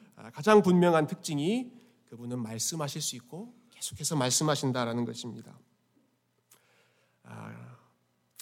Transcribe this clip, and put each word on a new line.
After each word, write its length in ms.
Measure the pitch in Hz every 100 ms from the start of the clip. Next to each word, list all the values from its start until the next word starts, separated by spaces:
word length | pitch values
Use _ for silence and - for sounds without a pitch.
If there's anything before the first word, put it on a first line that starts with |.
| - -
아, 140 | 107
가장 320 | 143 208 208
분명한 440 | 185 180 175 160 151
특징이 680 | - - 147 160 240 247 - _ _ -
그분은 320 | 113 120 123
말씀하실 640 | 110 110 - 165 139 156
수 140 | 147 123
있고 380 | - 165 240 - _
계속해서 460 | - - - 147 156
말씀하신다라는 880 | 127 - 156 143 135 127 117 120
것입니다. 540 | 120 117 120 110 - - _ _ _ _ _ _ _ _ _ _ _ _ _ _ _ _
아, 540 | - - 110 - 123 123 _ _ _ _ _ -